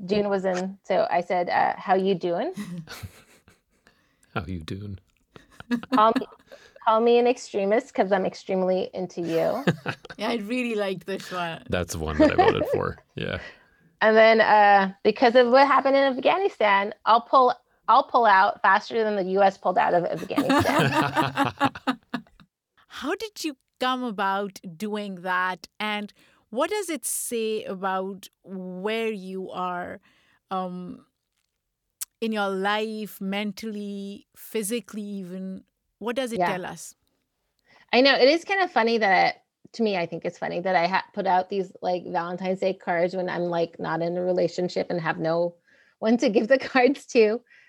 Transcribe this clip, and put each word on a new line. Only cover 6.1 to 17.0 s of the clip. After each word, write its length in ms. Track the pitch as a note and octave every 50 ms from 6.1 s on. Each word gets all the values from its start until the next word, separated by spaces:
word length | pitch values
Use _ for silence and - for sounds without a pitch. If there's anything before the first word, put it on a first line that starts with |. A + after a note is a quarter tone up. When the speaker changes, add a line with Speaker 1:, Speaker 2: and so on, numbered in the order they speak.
| A#3 C4
Speaker 1:
me, 80 | - - - _ _ _ - - - - _ - -
call 140 | A#3 A3 A3
me 180 | A#3 A#3+ A#3+ A#3+
an 80 | A#3+
extremist 680 | A#3+ C4 - - - - G#3 G3 G3 G#3 A#3 - - _
'cause 180 | - G#3 F#3+
I'm 140 | G3+ F#3+ F#3+
extremely 640 | F#3 - - - - G3 F#3 F#3 F#3 F#3 F#3 - - -
into 280 | - F#3 F3 - -
you." 420 | E3+ E3 E3 E3 D#3+ - - A#3 C#4 F3+
Speaker 2:
<laughs> 40 | D#3+ - - - - - _ - - -
Speaker 3:
Yeah, 120 | G3+ A#3
I 60 | A#3+
really 400 | A#3 G3+ G3+ B3 B3+ B3 A#3 A3+
liked 320 | G#3 G3+ G3 F#3+ - - -
this 240 | F#3+ F#3+ F#3+ -
one. 320 | F#3 F3+ F3 E3 D#3+ - - -
Speaker 2:
That's 240 | - F2+ F2 - -
the 60 | E2+
one 180 | D#2 D#2 D#2 D2+
that 140 | D4+ D4 -
I 20 |
voted 320 | - F#4+ A4 - - - -
for. 300 | C5+ - - G1+ - - _ _
Speaker 1:
<laughs> 80 | _
Speaker 2:
Yeah. 240 | - - - F#2+ - - - - _ _ _ _ _ _ _ _ _
Speaker 1:
And 140 | G#3 A3 A3
then, 260 | A3 A3 A3 A3+ A3
uh, 520 | G#3+ - G#3 G#3+ G#3 G3+ G3+ G3+ F#3+ F#3+ F#3+ - _
"Because 320 | G#3+ G#3+ - C4+ A#3 A3
of 120 | B3+ B3 A#3+
what 180 | A#3+ C4+ C#4
happened 300 | C4+ C#4 C#4 C4+ C#4 C4+
in 80 | C#4 C#4
Afghanistan, 880 | C4+ B3+ B3+ C4 - D4+ F4+ G4 G4+ - - A3 G#3 G3 G3 G3 G#3 - -